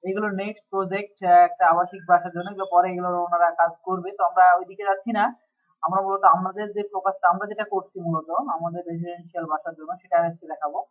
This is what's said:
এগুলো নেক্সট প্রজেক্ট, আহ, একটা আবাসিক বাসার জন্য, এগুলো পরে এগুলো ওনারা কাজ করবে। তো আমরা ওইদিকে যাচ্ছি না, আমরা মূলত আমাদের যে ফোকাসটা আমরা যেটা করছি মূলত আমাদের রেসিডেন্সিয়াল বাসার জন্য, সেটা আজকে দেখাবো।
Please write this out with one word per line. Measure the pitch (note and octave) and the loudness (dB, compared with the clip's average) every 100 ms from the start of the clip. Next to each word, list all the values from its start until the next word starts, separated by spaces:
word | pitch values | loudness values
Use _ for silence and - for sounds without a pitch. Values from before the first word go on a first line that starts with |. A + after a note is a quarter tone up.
এগুলো | F#3 G3 G#3+ | -6 -4 -4
নেক্সট | G3 G3+ G#3+ _ | -4 -8 -10 _
প্রজেক্ট, | F#3+ F#3 G3 G3+ _ F#3 | -6 -4 -4 -8 _ 4
আহ, | |
একটা | F3 F3 F3 F3 | 6 6 4 2
আবাসিক | E3+ F3 F#3+ E3+ | 4 0 -4 2
বাসার | F3 F3 E3+ | 2 2 -8
জন্য, | F3+ | -10
এগুলো | G3 F#3+ | -8 0
পরে | F3 F#3 | 2 2
এগুলো | F3+ F3+ F3 | 0 -4 -2
ওনারা | F3 F3 E3+ | -2 2 2
কাজ | E3+ E3+ E3+ | 2 0 0
করবে। | - F#3 F3 G3+ | -6 -6 -6 -2
তো | |
আমরা | F3+ F3+ F3+ F3+ | 0 6 6 6
ওইদিকে | F3+ G3 | 0 -8
যাচ্ছি | G3+ G3 A3+ | -2 -2 -2
না, | G#3+ A3 A#3+ _ _ _ _ | 0 -2 -2 _ _ _ _
আমরা | E3 F#3+ | -2 -2
মূলত | G3 G3 | 0 4
আমাদের | F#3+ E3+ - G3 G#3 | 4 4 0 -6 -8
যে | G#3 G#3 | -6 -6
ফোকাসটা | G3 F#3+ F#3+ A#3+ | -2 -2 0 0
আমরা | F#3+ G#3 | 0 -2
যেটা | G#3 | -8
করছি | G#3 G3+ F#3 F#3+ | -4 -4 -6 -10
মূলত | E3 D#3+ D#3 | -4 -4 -4
আমাদের | F3 C#4 E3 E3+ E3+ F3 | -6 -4 -6 -6 -8 -10
রেসিডেন্সিয়াল | E3+ F3 F3 E3+ E3+ D#3+ | -10 -10 -12 -12 -10 -6
বাসার | D#3 E3 D#3+ | -6 -8 -14
জন্য, | D#3 F3+ | -12 -14
সেটা | _ E3+ | _ 0
আজকে | E3+ E3+ D#3 | 0 -4 -14
দেখাবো। | D#3 D3+ D3 - | -8 -8 -6 -10